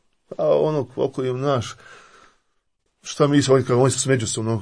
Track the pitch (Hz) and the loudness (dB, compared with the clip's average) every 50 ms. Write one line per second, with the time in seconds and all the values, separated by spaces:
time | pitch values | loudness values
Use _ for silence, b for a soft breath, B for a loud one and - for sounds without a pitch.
0 | _ _ _ _ _ _ - - 165 151 151 147 151 156 156 147 131 - - - | _ _ _ _ _ _ -8 -4 0 2 2 2 2 0 0 -2 -4 -6 -6 -4
1 | 131 131 - - 131 131 123 127 135 143 139 123 101 - - b b b b b | -4 -4 -4 -4 -6 -6 -4 -4 -2 -2 -2 -2 -2 -6 -10 b b b b b
2 | b b b b b b b b b _ _ _ _ _ _ _ _ _ _ _ | b b b b b b b b b _ _ _ _ _ _ _ _ _ _ _
3 | _ - - - 151 143 147 143 131 135 131 135 120 123 123 120 127 135 - - | _ -18 -2 0 2 4 4 2 4 4 4 2 4 2 2 2 2 2 2 -2
4 | - 131 135 127 110 101 - - 110 110 117 107 | 0 0 0 0 0 -4 -6 -6 -4 -4 -4 -4